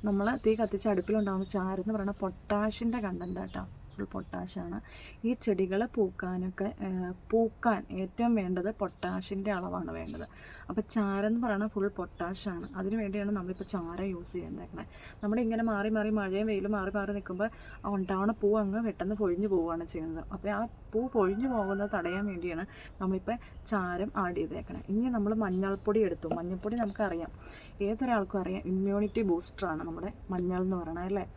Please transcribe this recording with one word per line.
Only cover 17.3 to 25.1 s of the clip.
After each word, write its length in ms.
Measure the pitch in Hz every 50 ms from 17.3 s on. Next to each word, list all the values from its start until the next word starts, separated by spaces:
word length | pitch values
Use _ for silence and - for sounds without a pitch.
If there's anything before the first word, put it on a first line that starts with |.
| 190 180 208 233 - - - - - - -
ആ 80 | 202 202 196
ഉണ്ടാവണ 340 | 190 180 196 190 196 214 226 -
പൂ 100 | - 202 208 220 208
അങ്ങ് 200 | 196 190 220 233 220
പെട്ടെന്ന് 280 | 190 - - 190 214 208 214
പൊഴിഞ്ഞു 280 | 185 175 175 202 214 190
പോവുകയാണ് 320 | 180 165 170 165 165 170 165 -
ചെയ്യുന്നത്. 300 | 170 160 165 160 160 151 - -
അപ്പോൾ 160 | 190 - 202 208
ആ 40 | 202 226 233 - - - - -
പൂ 100 | 220 247 254 -
പൊഴിഞ്ഞു 320 | 233 196 185 196 202 247 269 254
പോകുന്നത് 360 | 226 202 190 196 196 202 208 202
തടയാൻ 300 | 196 170 175 175 190 202 208 190
വേണ്ടിയാണ് 340 | 175 170 180 170 160 185 - - - - - - -
നമ്മളിപ്പോൾ 380 | 190 185 190 185 185 - 226 240 - - - - - - 226
ചാരം 400 | 202 185 180 175 175 190 214 - - 190
ആഡ് 140 | 180 175 180 165
ചെയ്തേക്കണേ. 400 | 160 - - - - 180 - - - 196
ഇനി 220 | 214 240 254